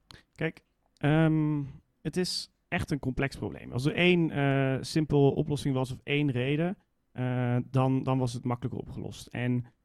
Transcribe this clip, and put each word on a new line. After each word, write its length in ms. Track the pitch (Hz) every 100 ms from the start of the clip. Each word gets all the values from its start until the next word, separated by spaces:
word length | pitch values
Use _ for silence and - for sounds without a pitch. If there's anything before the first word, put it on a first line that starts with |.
| _ - _ -
kijk, 280 | 160 - _ _ _ -
ehm, 640 | 143 156 160 156 151 147 139 143 _ _
het 160 | 156 175
is 340 | 180 - - _ -
echt 240 | 175 -
een 80 | 147
complex 360 | 131 127 139 -
probleem. 360 | 101 69 62
Als 140 | 87 139
er 100 | -
één, 360 | 175 175 160
eh, 460 | 143 139 135 135 131
simpel 500 | - 160 156 147 139
oplossing 440 | - 151 147 143 131
was 160 | 127
of 80 | 131
één 280 | - 143 147
reden, 460 | 123 127 147 170 202 _ _ _
eh, 460 | - 127 127 123 123 -
dan, 320 | 131 131 131
dan 140 | 131 131
was 160 | 127
het 100 | 120
makkelijker 380 | 123 120 120 -
opgelost. 460 | - - 101 - -
En, 380 | 117 123 123 120 _